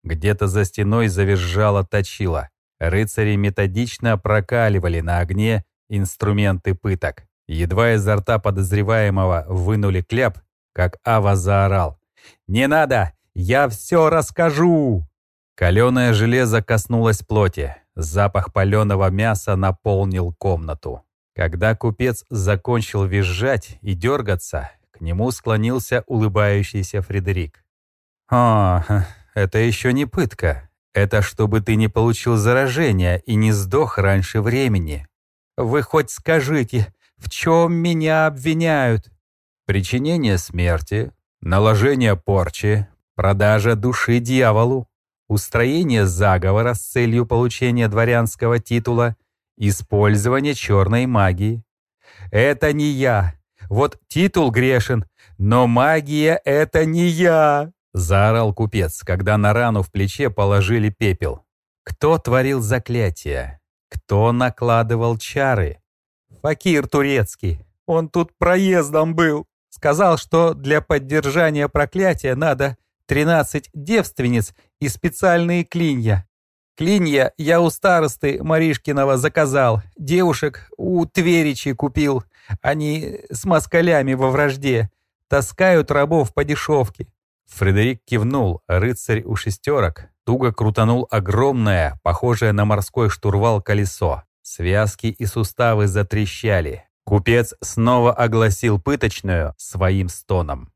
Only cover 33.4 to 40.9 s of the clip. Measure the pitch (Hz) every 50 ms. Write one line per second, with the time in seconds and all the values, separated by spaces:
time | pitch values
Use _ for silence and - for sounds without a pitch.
33.4 | 110 110 107 101 98 92 123 143 156 117 - 104 95 98 98 98 92 - - 113
34.4 | 101 117 117 131 135 127 107 92 82 78 73 71 69 _ _ _ _ _ _ _
35.4 | _ _ _ - 127 113 131 147 - - - 156 147 - - - - - 160 160
36.4 | 131 135 156 147 123 - - 120 104 - _ _ _ _ _ _ - - - -
37.4 | - 170 165 165 170 170 170 170 165 175 170 160 156 156 160 156 156 160 147 131
38.4 | 127 160 165 160 165 165 156 143 131 120 113 107 - - _ _ _ _ _ _
39.4 | _ _ _ _ _ - 98 101 92 - - 127 139 156 170 170 139 110 98 87
40.4 | - - 87 87 87 87 85 78 76 -